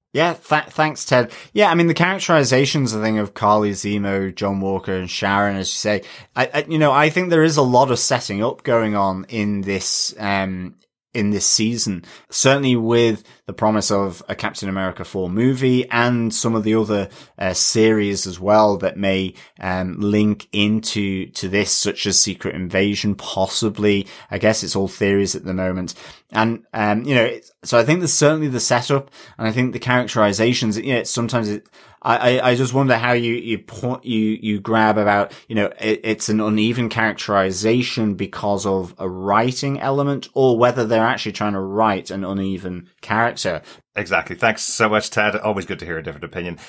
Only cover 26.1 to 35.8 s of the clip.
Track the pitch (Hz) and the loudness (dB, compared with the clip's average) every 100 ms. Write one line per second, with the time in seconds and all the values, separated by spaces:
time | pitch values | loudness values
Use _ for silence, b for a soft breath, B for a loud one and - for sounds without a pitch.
26.1 | B B 107 110 113 _ - 104 104 127 | B B 0 0 -2 _ -4 0 0 0
27.1 | 131 113 113 - _ - 123 131 170 170 | 2 2 -2 -14 _ 0 2 4 2 0
28.1 | - 147 156 151 123 - 123 - 139 139 | 2 4 2 0 -2 0 0 0 -2 -2
29.1 | B B B 110 113 127 113 127 123 107 | B B B -4 0 -2 -2 0 0 0
30.1 | 117 104 98 113 123 113 107 131 123 - | 2 2 4 2 2 0 -2 -2 -2 -2
31.1 | - 117 120 104 104 - B B B - | -4 -2 -2 -2 -6 -10 B B B 0
32.1 | 117 123 127 123 123 127 131 135 113 123 | 2 4 2 2 2 2 2 2 2 2
33.1 | 123 120 117 110 107 - - 123 123 - | 0 0 -2 -4 -6 -6 -8 -6 -6 -4
34.1 | 113 110 110 107 104 98 110 110 107 104 | 0 0 -2 -2 -4 0 2 2 2 2
35.1 | 101 98 B B 113 101 - | 2 0 B B -2 -2 -2